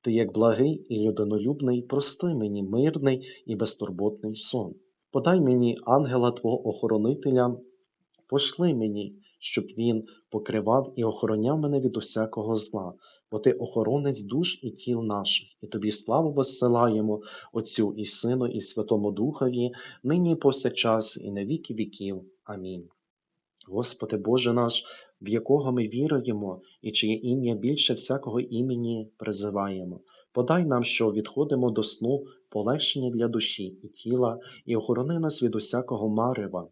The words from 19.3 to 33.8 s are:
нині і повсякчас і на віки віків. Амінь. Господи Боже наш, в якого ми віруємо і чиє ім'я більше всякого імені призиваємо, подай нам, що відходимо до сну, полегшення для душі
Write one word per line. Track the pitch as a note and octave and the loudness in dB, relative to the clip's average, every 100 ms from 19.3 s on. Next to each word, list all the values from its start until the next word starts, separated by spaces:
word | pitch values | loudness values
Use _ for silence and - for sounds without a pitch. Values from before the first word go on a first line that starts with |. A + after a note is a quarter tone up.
| D3+ B2+ B2 B2 B2 - - | 0 0 0 -2 -4 -18 -8
нині | B2+ E3+ E3+ | 0 2 4
і | |
повсякчас | E3 C#3 C3 B2 - A#2 A2+ G#2+ - | 4 2 2 -2 0 2 2 0 -6
і | G2+ | -6
на | G2+ | -6
віки | G2+ D#3 - | -4 -4 -6
віків. | A2 G#2 - G2 F#2+ F#2+ _ | -6 -6 -6 -8 -8 -12 _
Амінь. | - G2+ F#2 F2+ E2+ _ _ _ _ _ _ _ - | -14 -10 -10 -10 -14 _ _ _ _ _ _ _ -6
Господи | G2 A#2+ - - G#2+ | -4 -4 -6 -4 -2
Боже | G2+ B2+ A#2+ | 2 2 4
наш, | A#2 A#2 A#2 - - - _ | 2 2 -2 -6 -20 -20 _
в | G2+ | -2
якого | A2+ B2 C#3+ C3 | -2 2 2 2
ми | B2 A2+ | 0 -2
віруємо | A#2 D3+ C#3+ B2 G#2 G2 F#2 - _ | -2 0 0 0 -4 -4 -8 -14 _
і | A2 | -6
чиє | G#2 A2 | -2 0
ім'я | A2+ B2 C3 A#2+ | -2 0 0 0
більше | A2 A#2 D3 - | 0 0 2 2
всякого | A#2 - C3+ A#2+ A#2 | 2 0 -2 -2 -4
імені | A2+ A2+ C3 A#2+ A#2 A2+ G#2+ _ | -2 -2 -2 -2 -2 -4 -8 _
призиваємо, | G#2+ G2+ G#2 G2 G2 F#2+ F2+ F2+ _ _ _ | -6 -4 -2 -2 -2 -4 -8 -12 _ _ _
подай | B2 B2 E3+ | -2 2 2
нам, | E3 B2 | 2 2
що | A#2 - A2+ | 0 2 2
відходимо | G#2 G#2+ C3+ B2 C3 B2 | 0 -4 -2 0 2 2
до | A2 | 0
сну, | G#2+ - A#2 C#3+ - - _ | -2 -2 -2 -2 -4 -20 _
полегшення | G#2+ G#2 D3 - C#3 B2+ | -4 -2 0 -2 -2 -2
для | A#2 A#2 | 0 0
душі | A#2 G#2 - F#2+ - | 0 -2 -4 -10 -10